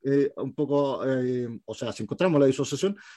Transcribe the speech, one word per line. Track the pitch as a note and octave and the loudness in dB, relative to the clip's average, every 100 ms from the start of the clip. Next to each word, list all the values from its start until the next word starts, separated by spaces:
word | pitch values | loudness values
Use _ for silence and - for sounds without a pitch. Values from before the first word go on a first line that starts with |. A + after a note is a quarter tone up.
eh, | C3+ C#3 C#3 - | 0 2 2 -2
un | C3+ | -8
poco, | C#3 C#3+ C#3+ C#3 B2 | -4 0 0 0 -2
eh, | C3+ C3 B2+ B2 A#2+ A#2 | -2 0 0 -2 -4 -8
o | - | -12
sea, | A2 A2 | -10 -8
si | - | -8
encontramos | G#2+ - F#3 D3+ | -6 -2 2 4
la | C3+ | 4
disociación, | C3 C3 C#3 F#3+ G3+ - | 4 0 -2 -2 -4 -12